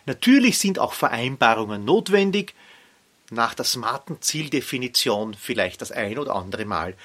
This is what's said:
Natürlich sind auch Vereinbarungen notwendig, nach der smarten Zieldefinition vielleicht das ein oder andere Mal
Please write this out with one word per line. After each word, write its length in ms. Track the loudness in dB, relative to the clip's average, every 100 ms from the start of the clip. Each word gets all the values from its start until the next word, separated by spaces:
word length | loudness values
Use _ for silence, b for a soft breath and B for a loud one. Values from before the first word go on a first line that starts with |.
| -8
Natürlich 540 | 0 6 6 6 4
sind 180 | 0 0
auch 160 | -2
Vereinbarungen 920 | 0 0 0 -4 4 4 4 0 -4 2
notwendig, 680 | 0 4 2 2 0 -4 b b b b b b _ _
nach 240 | -2 -2 -2
der 100 | -4
smarten 560 | -4 -4 -6 -10 -6
Zieldefinition 1120 | -4 -4 -4 -4 -4 -6 -2 -2 0 0 -4
vielleicht 480 | -10 -6 -2 -2 -4
das 100 | -10
ein 280 | -6 -6 -6
oder 160 | -6 -8
andere 300 | -8 -8 -4
Mal 300 | -4 -6 -10